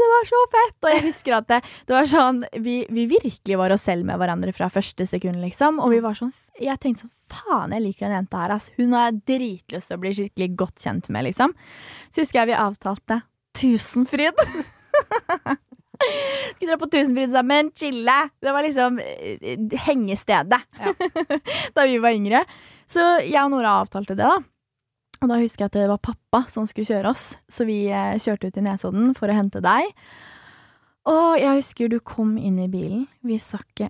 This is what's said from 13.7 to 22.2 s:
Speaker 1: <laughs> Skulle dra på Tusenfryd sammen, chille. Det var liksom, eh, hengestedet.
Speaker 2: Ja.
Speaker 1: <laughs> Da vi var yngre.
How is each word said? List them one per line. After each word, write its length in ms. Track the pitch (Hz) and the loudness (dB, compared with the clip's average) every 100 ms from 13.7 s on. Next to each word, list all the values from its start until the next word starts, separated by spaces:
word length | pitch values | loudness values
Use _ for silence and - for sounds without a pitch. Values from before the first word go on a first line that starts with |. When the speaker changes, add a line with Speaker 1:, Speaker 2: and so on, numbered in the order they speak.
| 220 - 240 254 285 302 539 | 2 0 -2 0 2 0 2
Speaker 1:
<laughs> 960 | 571 311 - _ - 587 - 466 - 349 - 277 _ - _ - 554 587 554 554 539 - | 0 -2 -10 _ -2 0 0 -6 -4 -6 -4 -6 _ -20 _ -2 -2 -2 -4 -6 -8 -6
Skulle 160 | 339 | -4
dra 60 | 311 | -2
på 120 | 320 | 0
Tusenfryd 420 | 294 277 247 254 | 2 2 0 2
sammen, 380 | 262 254 294 302 - | 2 4 2 2 -4
chille. 420 | 294 247 233 269 302 _ | -8 -2 2 2 2 _
Det 100 | 269 | -2
var 120 | 277 302 | 0 0
liksom, 340 | 269 247 247 | 0 0 -2
eh, 580 | 69 - 85 104 - 196 220 269 - | -8 -10 -10 -10 -8 -6 -4 -4 0
hengestedet. 760 | 269 202 196 - 185 170 247 - - | 0 0 -4 0 0 2 0 -2 -6
Speaker 2:
Ja. 140 | 302 - 359 320 320 | -4 -2 -4 -4 -4
Speaker 1:
<laughs> 420 | 285 - 622 539 311 | -4 -4 -8 -4 2
Da 100 | 269 | 2
vi 120 | 240 | 4
var 160 | 233 | 2
yngre. 280 | 220 | 2